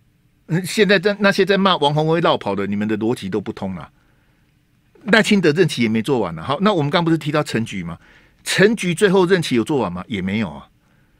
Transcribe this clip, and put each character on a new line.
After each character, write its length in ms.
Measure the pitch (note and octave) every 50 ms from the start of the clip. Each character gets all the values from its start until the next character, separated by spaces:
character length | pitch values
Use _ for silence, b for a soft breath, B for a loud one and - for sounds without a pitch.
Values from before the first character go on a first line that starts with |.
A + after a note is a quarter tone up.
| _ _ _ _ _ _ _ _ _
嗯， 180 | - D#3+ F3+ F#3
现 220 | - - A3 G#3
在 120 | F#3 G#3 F#3
在， 160 | E3 G#3 G3+ G3
那 120 | G#3 G3+
些 140 | F#3+ - F#3
在 120 | F#3 G3
骂 200 | F#3+ G3 G3 F3
王 160 | D3 D3 C#3+ D3
宏 120 | D#3 D#3
威 120 | D#3+ D#3+ F3
落 180 | E3+ E3+ C#3
跑 160 | - - G#2 G2
的， 140 | G2 G2+
你 80 | G2 G#2
们 100 | G2+ G#2+
的 120 | G#2+ A2
逻 180 | G2+ G#2+ A2 B2
辑 140 | - - F#2+
都 100 | G2 G#2+
不 100 | F#2+ - G#2
通 200 | - G2 F#2+ F#2+
啊。 120 | E2 D2 - _ _ _ _ _ _ _ _ _ _ _ _ _ _ _ _ _ _ _ _ _ _ -
赖 180 | A3 F#3+ A3 G3
清 160 | - G#3+ G3
德 120 | E3+ D#3
任 140 | C#3+ F3+ F3+
期 140 | D3+ - -
也 80 | A#2 G#2+
没 120 | A2 A2+
做 180 | G#2 - C#3 A#2+
完 180 | G2+ E2+ E2
啊。 60 | D#2+ D#2+
好， 140 | - C#3 D#3+
那 120 | F#3+ G#3+ G#3
我 80 | E3+
们 80 | C#3+ C#3+
刚 140 | C#3 F3 E3+
不 60 | E3
是 80 | E3
提 140 | D#3 - D3+
到 100 | D3 D3+
陈 220 | D3 - - A#2 A2+
菊 160 | - G#2 F#2+
吗？ 160 | E2+ E2+ E2 - b b b b b b b b b
陈 320 | - - - F#3+ G#3+ A#3
菊 180 | F#3+ G3 F3+ E3
最 160 | - G#3+ G3
后 160 | F3+ G3+ F3+
任 160 | E3+ F#3+ F3+
期 140 | D3+ - B2+
有 80 | A#2 G#2+
做 160 | - D#3 C3+
完 120 | A2 F2+
吗？ 120 | F2 F2 F#2
也 140 | - A#2+ F#2
没 180 | F2+ G2 G2 A2+
有 100 | A2 E2+
啊。 200 | D2 C#2+ - _ _ _ _ _ _ _ _ _ _